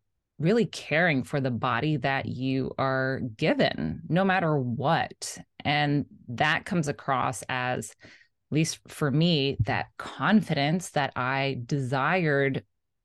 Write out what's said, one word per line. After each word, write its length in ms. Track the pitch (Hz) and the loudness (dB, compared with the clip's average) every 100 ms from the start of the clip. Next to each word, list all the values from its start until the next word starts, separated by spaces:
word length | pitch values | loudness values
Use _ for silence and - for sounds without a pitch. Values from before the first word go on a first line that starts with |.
| _ _ _ - | _ _ _ -2
really 260 | 160 233 190 | 2 2 2
caring 580 | - - 151 175 135 | -4 -2 2 4 2
for 180 | 117 143 | 0 -2
the 100 | 131 | 0
body 460 | 117 131 117 156 151 | 0 0 0 0 0
that 300 | 139 135 - | 0 0 -2
you 440 | 123 131 131 131 - | -4 -2 0 -2 -2
are 420 | 135 131 131 131 127 107 | 0 0 0 -2 -4 -2
given, 640 | 156 277 - - 76 85 - | 0 2 0 0 -4 -4 0
no 160 | 165 | 2
matter 340 | 196 190 160 151 | 2 2 2 2
what. 800 | 123 113 135 151 - - - - - - - | 0 0 0 0 0 -8 -12 -12 -16 -8 -2
And 400 | 147 147 143 - - - | 2 2 2 -2 -8 -8
that 360 | 117 151 160 - | 0 0 0 0
comes 220 | 175 147 | -2 -2
across 560 | 139 - 127 131 123 - | -2 -2 -2 -2 -4 -6
as, 420 | 131 127 127 - - | -4 -2 -2 -6 -14
at 40 | - - _ _ - | -20 -20 _ _ -4
least 280 | 143 160 - - | 0 0 -4 -12
for 220 | - 147 | -4 0
me, 480 | 139 170 151 135 127 | 2 4 2 0 0
that 260 | 113 107 - - | 0 -2 -4 -10
confidence 920 | - - 143 208 151 151 143 175 - | -14 -2 4 4 4 0 0 0 -2
that 200 | 147 135 - | -2 -2 -2
I 460 | 127 135 139 127 120 | -2 0 -2 -4 -4
desired 1000 | 143 127 135 147 185 156 139 139 135 - _ _ _ | -2 0 0 2 2 2 4 2 0 -8 _ _ _